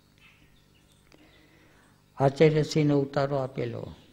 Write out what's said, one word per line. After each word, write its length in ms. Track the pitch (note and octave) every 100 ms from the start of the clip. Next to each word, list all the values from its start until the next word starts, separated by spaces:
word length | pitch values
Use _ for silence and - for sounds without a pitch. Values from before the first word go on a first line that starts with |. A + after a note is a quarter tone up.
| _ _ _ _ _ _ _ _ _ _ _ - - - _ _ - - _ _ _ -
આચાર્યશ્રીનો 840 | C#3 C3+ D#3 D3+ D3 D#3+ D3 C#3+
ઉતારો 380 | C#3 D3 C#3 C#3+
આપેલો 440 | C3 C3 A#2+ A2+ - D2+ -